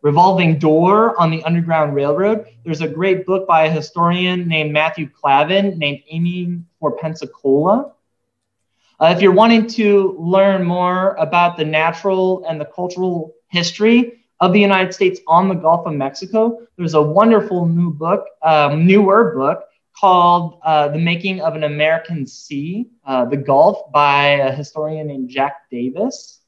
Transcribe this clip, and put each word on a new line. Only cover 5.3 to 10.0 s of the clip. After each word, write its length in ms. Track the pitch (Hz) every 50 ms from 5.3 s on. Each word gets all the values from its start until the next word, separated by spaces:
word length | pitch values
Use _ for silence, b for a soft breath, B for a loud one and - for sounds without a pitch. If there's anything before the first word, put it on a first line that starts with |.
| 135 139 151 151 185 196 196 202 180 165
named 260 | 156 143 143 143 _ _
Aiming 560 | 156 165 170 175 175 180 180 175 175 175 170 _ _ _
for 160 | 165 151 -
Pensacola. 960 | - 160 160 160 - 156 143 - - _ 139 135 143 151 180 208 247 285 294 _ _ _ _ _ _ _ _ _ _ _ _ _ _ _ _ _ _ _ _ _ _
Uh, 160 | - 165 175
if 80 | 170
you're 120 | 202 190 180
wanting 340 | 185 220 233 233 226 214 226
to 480 | - - 220 208 202 202